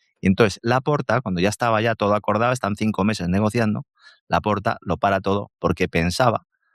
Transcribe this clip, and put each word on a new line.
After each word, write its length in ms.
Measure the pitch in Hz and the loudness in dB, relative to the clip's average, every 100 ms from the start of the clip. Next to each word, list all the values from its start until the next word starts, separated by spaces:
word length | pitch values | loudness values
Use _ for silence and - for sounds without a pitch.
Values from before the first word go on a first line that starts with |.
| _ - | _ -4
Y 80 | 92 | 0
entonces, 320 | 95 107 - | 4 2 2
Laporta, 600 | 117 127 143 147 - 117 | -2 0 0 -2 0 -2
cuando 180 | 107 87 | 0 0
ya 80 | 98 | 0
estaba 340 | - 120 110 | 0 0 0
ya 140 | 113 113 | 0 0
todo 180 | 101 | 0
acordado, 380 | 104 - 107 120 | 0 0 0 0
están 240 | 127 101 101 | 0 -4 -2
cinco 300 | 110 104 101 | -2 0 -2
meses 240 | 107 87 | 0 0
negociando, 560 | 95 107 123 110 107 - _ - _ - | 0 0 0 0 -2 -8 _ -20 _ -4
Laporta 500 | 85 104 101 113 - | -2 0 -2 -2 -4
lo 160 | 101 85 | -4 0
para 240 | 101 98 | 0 0
todo 280 | 98 101 110 - | 0 -2 -4 -4
porque 280 | 87 87 92 | -2 0 -2
pensaba 580 | 87 85 - 123 107 _ _ _ | 0 -2 0 0 0 _ _ _